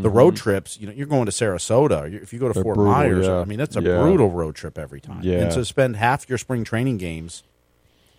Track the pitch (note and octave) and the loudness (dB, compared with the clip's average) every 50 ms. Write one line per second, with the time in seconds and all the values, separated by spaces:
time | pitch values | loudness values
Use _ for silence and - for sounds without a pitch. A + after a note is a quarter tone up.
0 | F#2+ A2 G2 A#2 B2+ F3 F3+ G#2+ - A#2 G2 G2 - - - - G#2+ G2+ G#2 B2+ | 0 2 4 6 6 6 4 2 0 0 -2 -2 -2 -8 -14 -14 -14 -14 -10 -10
1 | C#3+ C#3+ D3+ C3+ B2 G#2 G2 - A#2+ G#2+ F#2 F2 - - A2+ B2 D3 D3+ E2+ D2+ | -6 -2 0 0 0 0 -2 -2 -2 -2 -2 -4 -2 2 2 4 4 4 2 0
2 | D2 D#2 F#2 G#2 F2 - - A#2 C3 B2 G#2+ F#2+ F#2+ A2+ G#2 G#2 G2+ G2+ G#2+ C3+ | -2 -6 -10 -12 -14 -14 -8 -4 -4 -2 -2 0 -2 0 2 2 4 4 4 4
3 | D3 - - F#2 F#2 F#2 F#2 F2+ F2+ G2+ G#2 A2+ C#3+ - - A2 F2 F2 F2+ F2 | 4 4 2 2 2 2 0 0 -2 -4 -4 -6 -6 -4 -4 -2 0 2 2 4
4 | - D#3+ G3 E3+ B2+ G2 E2+ F2 E2 D#2 D2+ - - D#2+ - E2 D#2 C#2 C#2+ C#2+ | 4 4 6 6 4 4 2 -2 -4 -6 -8 -10 -14 -12 -12 -12 -12 -12 -14 -18
5 | - - E2+ F2 F2 F#2 F2+ F2 F2 E2+ E2 G#2 A#2+ G#2 - - C3+ B2+ A2+ G2+ | -16 -14 -12 -6 -2 0 0 2 0 0 0 -2 -4 -2 0 0 0 0 0 0
6 | A2+ A#2+ C3 - - - B2+ A#2 - - C3 A#2+ A2 - - A2+ B2 C3+ B2+ G2+ | 0 2 2 0 -2 -6 -6 -6 -4 -4 -4 -4 -4 -4 -4 -2 -2 -2 -2 -4
7 | F2+ F2 E2 D#2+ D#2+ E2+ - - - _ _ _ _ _ _ _ _ _ _ _ | -6 -8 -8 -8 -10 -14 -16 -18 -20 _ _ _ _ _ _ _ _ _ _ _
8 | _ _ _ | _ _ _